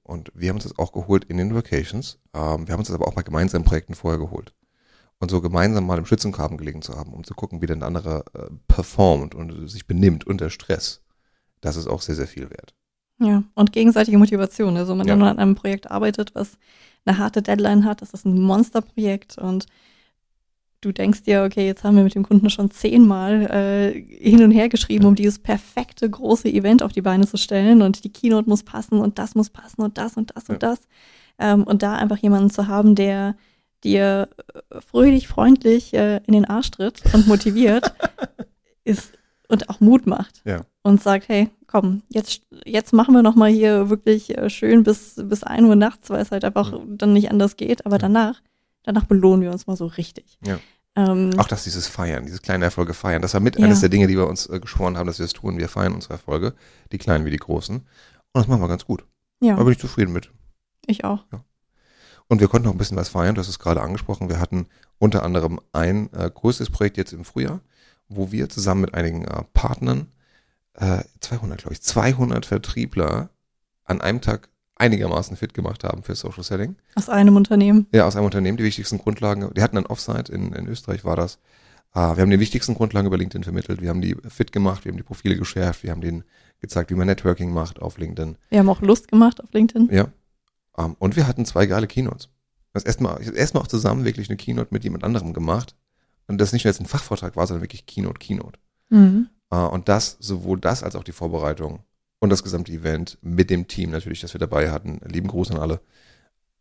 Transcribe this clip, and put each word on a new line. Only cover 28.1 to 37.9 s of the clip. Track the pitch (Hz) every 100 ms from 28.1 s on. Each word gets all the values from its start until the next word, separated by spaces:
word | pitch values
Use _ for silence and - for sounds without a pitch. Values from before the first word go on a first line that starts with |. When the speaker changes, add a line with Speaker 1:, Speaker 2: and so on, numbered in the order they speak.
Speaker 2:
Keynote | - 240 220 220
muss | 208
passen | - - 220 214
und | 208 202
das | 220
muss | 220 208
passen | - - -
und | 214 208
das | 214 -
und | 226 -
das | -
Speaker 1:
Ja. |
Speaker 2:
und | 202
das. | 233 240 _ _ _ _ _ -
Ähm, | 208 208
und | 202 208
da | 202 214
einfach | 214 208
jemanden | 208 202 202
zu | 202 202
haben, | 202 214
der | 202 196 196 196 202 _ _ _ _
dir, | 202 196 196 196 196 - - - -
äh, | -
fröhlich, | - 240 269 262 -
freundlich, | - 226 262 233 233 -
äh, | - 208 202 -
in |
den | 214
Arsch | 202 208 -
tritt | - 196 - -
und | 220 214
motiviert, | 202 220 208 240 220 -